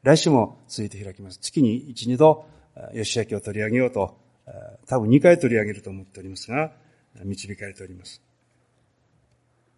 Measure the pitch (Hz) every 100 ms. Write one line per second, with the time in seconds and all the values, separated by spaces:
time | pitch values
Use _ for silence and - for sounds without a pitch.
0 | 131 156 170 135 101 - - - 104 98
1 | 98 92 98 - - 165 120 123 - 117
2 | 117 123 156 151 - _ _ - - 117
3 | 104 117 - 104 107 104 107 123 123 117
4 | 95 - _ _ - - - - - 127
5 | 107 139 175 170 131 117 104 98 98 95
6 | 92 - 95 95 - 131 156 - _ _
7 | _ - 98 95 98 98 101 95 92 92
8 | 92 - _ _ _ _ _ _ _ _
9 | _ _ _ _ _ _ _